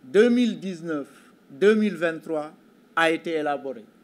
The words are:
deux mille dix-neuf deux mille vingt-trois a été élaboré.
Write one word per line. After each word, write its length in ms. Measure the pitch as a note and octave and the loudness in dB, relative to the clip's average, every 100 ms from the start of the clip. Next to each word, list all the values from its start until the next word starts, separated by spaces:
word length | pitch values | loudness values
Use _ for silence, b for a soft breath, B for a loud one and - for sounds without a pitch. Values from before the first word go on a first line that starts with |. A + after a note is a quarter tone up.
deux 260 | - F3+ A#3+ | 2 4 4
mille 300 | A#3+ A#3+ F3 | 4 0 -2
dix-neuf 480 | F#3 E3+ E3 D3+ C3+ - _ _ _ | -10 -10 -8 -8 -8 -18 _ _ _
deux 260 | C3+ G3 G#3+ | 0 2 4
mille 200 | G#3+ E3 | 0 0
vingt-trois 580 | E3+ D#3+ - D#3 D3+ - _ _ _ - | -2 -4 -6 -6 -6 -16 _ _ _ 0
a 140 | E3 | 2
été 220 | D#3+ E3+ | 2 -2
élaboré. 520 | D#3+ D3+ C#3+ C3+ A#2 G#2+ _ | -4 -2 -4 -6 -12 -16 _